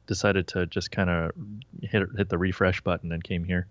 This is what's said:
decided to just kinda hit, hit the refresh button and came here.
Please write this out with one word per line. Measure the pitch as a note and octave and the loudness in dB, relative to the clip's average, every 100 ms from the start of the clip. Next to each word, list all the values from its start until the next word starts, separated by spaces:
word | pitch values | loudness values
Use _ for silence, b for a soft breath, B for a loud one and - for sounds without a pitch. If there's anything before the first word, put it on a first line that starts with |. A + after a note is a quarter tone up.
| - | -6
decided | G2+ G#2 F#2+ F2 | 0 2 4 2
to | F#2+ F2 | 0 -2
just | F#2+ - | -2 -4
kinda | - F2+ F2 E2 - G#2 G#2 - - | 0 2 2 0 -4 -10 -14 -14 -12
hit, | - G#2+ F#2+ - | -2 0 0 0
hit | G2 | 0
the | F2 | 2
refresh | F#2 - F#2 F2+ | 0 4 4 2
button | - E2+ E2 | 0 -2 -2
and | E2 | -6
came | - F2+ | -4 -4
here. | E2+ F2+ F2+ | 0 -2 -2